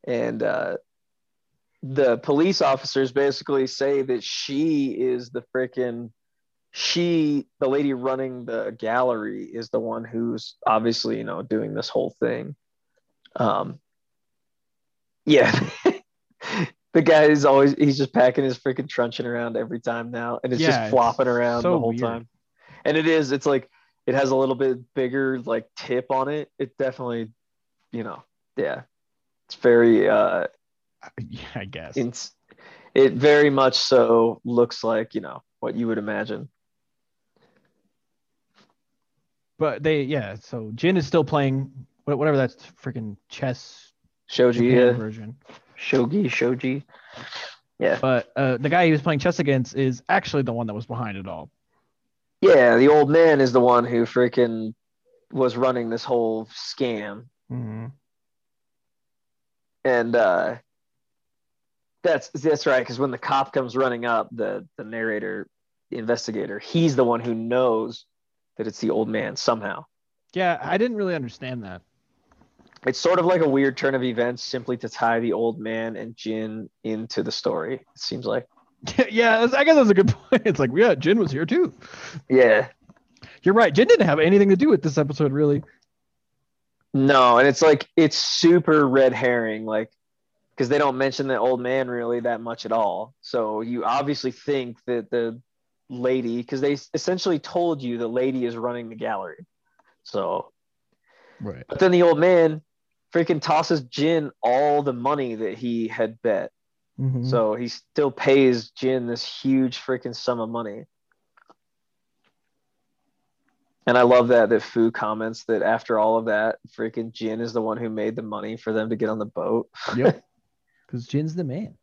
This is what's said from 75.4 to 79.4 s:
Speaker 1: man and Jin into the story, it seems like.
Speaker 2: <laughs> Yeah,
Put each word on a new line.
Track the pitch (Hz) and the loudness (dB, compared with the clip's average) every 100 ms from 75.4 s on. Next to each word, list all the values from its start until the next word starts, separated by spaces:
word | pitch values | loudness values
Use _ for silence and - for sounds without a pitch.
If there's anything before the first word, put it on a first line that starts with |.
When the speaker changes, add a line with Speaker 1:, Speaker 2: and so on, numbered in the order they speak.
| 117 110 | -2 -4
Speaker 1:
man | 110 113 113 104 | -8 -6 -6 -8
and | 113 113 | -14 -12
Jin | 110 110 110 110 101 _ 110 | -8 -6 -6 -10 -14 _ -8
into | 110 113 - | -8 -6 -6
the | 117 | -6
story, | - - - 80 131 | -6 -4 -4 -6 -10
it | _ - | _ -14
seems | - 120 107 | -10 -8 -6
like. | 117 - _ _ _ | -6 -8 _ _ _
Speaker 2:
<laughs> | - - 226 | -6 -2 0
Yeah, | 214 233 220 | 2 4 4